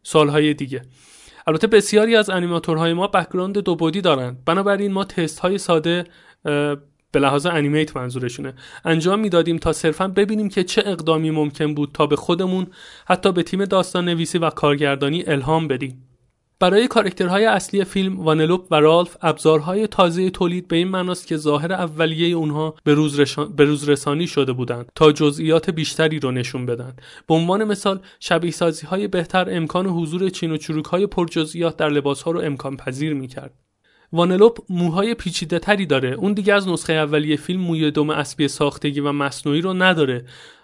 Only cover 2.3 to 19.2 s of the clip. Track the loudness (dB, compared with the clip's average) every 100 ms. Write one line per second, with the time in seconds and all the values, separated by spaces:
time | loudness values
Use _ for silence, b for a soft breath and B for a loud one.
2.3 | -2 0 -2 -2 0 0 0 0 0 -2
3.3 | -4 -2 -2 -2 0 0 0 2 0 -2
4.3 | -6 -2 0 0 0 -2 -4 -4 -4 -4
5.3 | -2 -2 -2 0 0 2 -2 -4 b b
6.3 | b -4 -2 -2 -4 _ _ _ 2 2
7.3 | 2 0 0 2 0 0 -4 -8 -6 -6
8.3 | -8 -12 -14 B B 0 2 2 0 2
9.3 | 2 2 0 -2 0 -2 0 -2 0 0
10.3 | 0 -2 -2 0 0 -2 -2 0 0 0
11.3 | 0 -2 -2 -2 -2 -4 -2 0 0 0
12.3 | 0 0 -2 -4 B B B -2 2 2
13.3 | 0 -2 -2 0 0 0 -2 -2 -2 -2
14.3 | 0 -2 2 2 2 0 0 0 -2 -2
15.3 | -2 0 0 0 -4 -6 -12 _ _ _
16.3 | _ _ _ 4 4 4 2 0 -2 -2
17.3 | 2 2 0 -2 -4 -2 -2 -2 0 2
18.3 | 2 4 0 2 4 6 6 2 -2